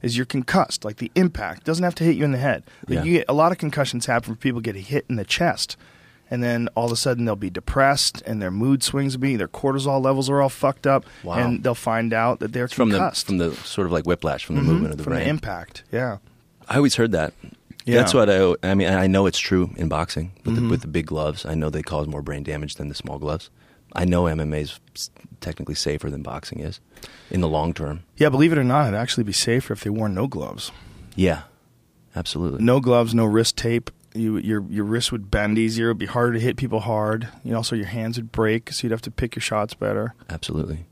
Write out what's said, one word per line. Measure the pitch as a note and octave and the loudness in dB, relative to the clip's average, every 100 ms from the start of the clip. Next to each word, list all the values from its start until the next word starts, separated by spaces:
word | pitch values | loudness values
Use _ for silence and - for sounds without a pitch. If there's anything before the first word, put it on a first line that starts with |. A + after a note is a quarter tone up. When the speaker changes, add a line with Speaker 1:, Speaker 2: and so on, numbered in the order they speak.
Speaker 1:
is | B2 A#2+ | -2 -2
you're | B2+ | -2
concussed, | C#3 B2 F#3+ D#3+ - G#2+ | -2 0 2 2 -2 -8
like, | G#2 | -8
the | A#2+ - | -4 2
impact. | F3+ - G2+ E2 | 2 2 -8 -6
Doesn't | - E3 | -4 0
have | F3+ F3 | 0 2
to | |
hit | E3 D3+ | 2 2
you | D3 | 2
in | |
the | C3 | 0
head. | C#3 G2+ - - - | 0 -2 -4 -20 -4
Like, | C3 | -2
Speaker 2:
Yeah. | |
Speaker 1:
you | D#3 | 2
get, | F3 - | 2 2
a | |
lot | C#3+ D#3+ | 4 4
of | F3+ | 2
concussions | D#3 C#3+ C#3 B2 A#2 | -4 -2 -2 -2 0
happen | A#2+ A#2 | -2 -2
when | A2+ | -4
people | C3+ A#2+ | -2 -2
get | A#2 G2 | -4 -6
hit | G2 C#3+ - | -4 -4 -2
in | A#2 | -4
the | G2 | -2
chest, | - E3+ A#2 - - - - - _ _ | 0 0 0 -6 -8 -18 -20 -20 _ _
and | B2 | -2
then | A#2+ A#2 A#2+ - | 0 0 -2 0
all | A#2 | 0
of | |
a | A#2 | 0
sudden | C#3 A#2+ A#2 | 0 0 0
they'll | G2+ | -2
be | G2 | -4
depressed, | F2+ - - C3+ C#3 - - - | -8 -4 2 4 4 0 -2 -6
and | A2 | -4
their | F#2+ | -2
mood | F#2+ B2 C#3 | 0 2 2
swings | - C#3 C#3 B2+ | 2 0 -2 0
will | |
be, | C3+ B2 | 0 0
their | F2 | -2
cortisol | - C#3 C3+ C3+ C3+ | -2 -2 0 0 2
levels | C3 C3+ C3+ | 2 2 2
are | C#3 | 4
all | C#3 | 2
fucked | - C#3 C3+ C#3+ | 2 -2 0 2
up, | C3+ - - | 2 0 -12
Speaker 2:
Wow. | - F#2+ | -4 0
Speaker 1:
and | A#2+ A#2+ | 0 2
they'll | B2+ A#2+ | 0 -2
find | - A2+ A#2 | 0 0 2
out | A2+ A#2 A#2+ | 2 2 0
that | A2 | -4
they're | B2 B2 | -4 -4
Speaker 2:
It's | |
from | - A#2+ | 2 4
the, | G2+ | 4
Speaker 1:
concussed. | F#2 - - | 2 -2 -2
Speaker 2:
from | F#2+ | 0
the | E2+ C#2+ | 0 -2
sort | - - F#2 | -8 -2 0
of, | |
like, | E2+ D2+ | 0 0
whiplash | F2 D#2+ C#2 - | 0 0 -4 -2
from | D#2 | 0
the | |
Speaker 1:
Mm-hmm, | D2 | 2
Speaker 2:
movement | E2 D#2 | 2 0
of | D2+ | -4
the | D2+ | -4
Speaker 1:
from | |
Speaker 2:
brain. | - | -2
Speaker 1:
the | - | -2
impact, | D3+ A#2 F2+ F2 - - | -2 -4 -10 -12 -18 -8
yeah. | A#2 B2+ G2+ _ _ _ _ - | -4 -4 -6 _ _ _ _ -2
Speaker 2:
I | C#3 | 2
always | C#3+ - | 4 4
heard | A#2 | 2
that. | F2+ D2+ - - - _ - - | 2 -2 -6 -20 -20 _ -12 2
Speaker 1:
Yeah. | A#2+ | 4
Speaker 2:
That's | A#2 | 6
what | C3 G#2 | 6 6
I, | F#2+ F#2+ - | 6 6 4
I | F2+ G2 | 2 2
mean, | F2 | 4
I | F#2+ F#2+ | 4 4
know | F#2+ G2 | 4 4
it's | - | 2
true | - F#2+ F2+ - | 2 2 2 -2
in | D#2+ | -2
boxing | D2+ E2+ - E2+ - | -2 -2 -4 -8 -6
with | - A2+ | -4 0
Speaker 1:
Mm-hmm. | A#2+ | 0
Speaker 2:
the, | |
with | - | 0
the | - | -2
big | D#2+ D#2 | -4 -2
gloves. | D#2 D2+ D2+ - | -2 -4 -4 -6
I | D#2+ | -2
know | D#2 | -2
they | D2+ | -4
cause | D2+ D#2 D2+ | -6 -4 -4
more | D2 | -6
brain | D2 C#2+ | -8 -8
damage | C#2+ D2 D2 - | -6 -8 -8 -10
than | D2 | -10
the | C#2+ | -10
small | - D2 | -10 -8
gloves. | D2 D#2 - _ _ _ _ - | -6 -6 -8 _ _ _ _ -2
I | F2+ | 2
know | F2 F2 | 2 2
M | D#2+ | 0
M | D2+ | -2
A | D2+ | -4
is | D2 - _ - | -6 -10 _ -14
s-, | - _ - - | -14 _ -20 -14
technically | - D#2+ D2 D#2 | -12 -10 -8 -6
safer | - D2+ - | -4 -4 -4
than | C#2+ | -8
boxing | D2 C#2 - - | -8 -12 -12 -10
is | D2 - _ - - - - | -10 -10 _ -20 -20 -20 -6
in | F2+ | 0
the | E2+ | 2
long | D#2 D#2+ | 2 0
term. | E2 D2 D#2 - - | -2 -4 -6 -12 2
Speaker 1:
Yeah, | D3+ | 2
believe | C3 D#3+ | 6 4
it | D#3+ | 4
or | |
not, | B2+ C3+ C#3 | 2 2 2
it'd | G2+ | 0
actually | A#2+ - | -2 -2
be | G#2+ | -2
safer | F#2+ - A#2+ - | 0 0 0 0
if | G#2+ | -6
they | G#2+ | -4
wore | G#2+ A2 | -2 -2
no | F#2 C3 | 0 -2
gloves. | G2 C2+ - - - - - - - | -4 -8 -8 -12 -14 -20 -20 -12 2
Speaker 2:
Yeah, | F#2 D#2+ - _ _ _ _ _ _ - | 2 2 -4 _ _ _ _ _ _ -8
absolutely. | F2 D2+ E2+ C2+ | -6 -4 -4 2
Speaker 1:
No | A2+ C3 | 4 4
gloves, | B2+ A#2+ A#2 | 6 4 4
no | A#2 A2+ | 4 4
wrist | G#2+ A2+ - | 4 4 0
tape. | A#2 A#2 - - _ A2 | 0 -2 -4 -18 _ -4
You, | A2+ G#2+ | -2 -2
your, | F2+ G#2+ G2 | 0 -2 -2
your | G2+ | -4
wrist | G#2 A#2 A#2+ | -2 0 -2
would | A#2+ G2 | -4 -2
bend | G#2 G#2 A2 | 0 2 2
easier. | A2+ A2+ A#2 | 2 2 0
It'd | A2+ | 0
be | G2 | -2
harder | A#2+ A#2+ | 0 2
to | A#2 | 2
hit | A#2 - | 0 -2
people | C3 A2 | -2 -2
hard. | G#2 G#2+ G#2+ A2 A#2 - | 0 0 0 -2 -4 -10
You | B2 | -4
know, | A2+ | -4
also, | A2 A#2 | -2 -4
your | F#2+ | -4
hands | A#2 A2+ A#2+ | -6 -6 -6
would | A2+ | -8
break, | A#2 A2 A2+ - | 0 0 0 -4
so | - B2 | -6 -4
you'd | |
have | A2+ | -4
to | - | -6
pick | - A#2+ - | -6 -4 -4
your | |
shots | - G#2+ G#2+ - | -4 -2 -4 -4
better. | G#2 G#2 A#2 - - | -2 -2 -4 -8 -14
Speaker 2:
Absolutely. | E2 - D2+ D2+ D#2 E2+ | -12 -6 -4 -4 -6 -10